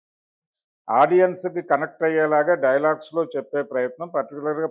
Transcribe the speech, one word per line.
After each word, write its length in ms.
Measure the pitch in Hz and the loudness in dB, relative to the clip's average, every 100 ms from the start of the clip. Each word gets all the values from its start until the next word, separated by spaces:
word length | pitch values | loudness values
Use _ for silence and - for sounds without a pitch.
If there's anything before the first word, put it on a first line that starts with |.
| _ _ _ _ _ _ _ _ - | _ _ _ _ _ _ _ _ -2
ఆడియన్స్కి 760 | 117 151 180 185 180 180 170 | 2 4 4 4 0 -8 -8
కనెక్ట్ 400 | 170 139 160 - | -2 -2 -2 -2
అయ్యేలాగా 500 | 160 160 156 151 151 | 0 2 2 2 2
డైలాగ్స్లో 680 | 170 135 139 156 151 - 165 | 2 2 2 2 -2 -4 -6
చెప్పే 360 | 165 143 123 143 | -4 -6 -6 -6
ప్రయత్నం, 460 | 139 127 127 127 175 | -4 -4 -4 -6 -8
పర్టికులర్గా 600 | 156 135 143 147 151 160 | -6 -6 -8 -6 -4 -6